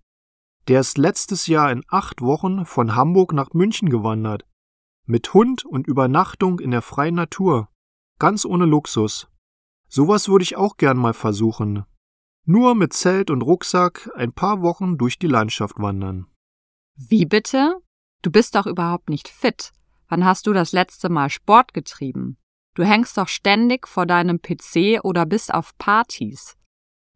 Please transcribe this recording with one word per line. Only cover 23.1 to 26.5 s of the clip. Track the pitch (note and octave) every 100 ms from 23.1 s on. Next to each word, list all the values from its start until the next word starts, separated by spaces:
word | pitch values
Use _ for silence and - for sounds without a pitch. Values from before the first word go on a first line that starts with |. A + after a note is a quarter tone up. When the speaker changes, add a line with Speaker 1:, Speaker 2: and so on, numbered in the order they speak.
| -
Speaker 2:
doch | F#3
ständig | - G3 G#3 A#3+ B3+ -
vor | - F3
deinem | F3 F3 E3+
P | - E3
C | - E3 G3 A3
oder | F#3+ F3 E3
bist | G3+ -
auf | - - -
Partys. | - G#3 A#3 - G#2 C3+ -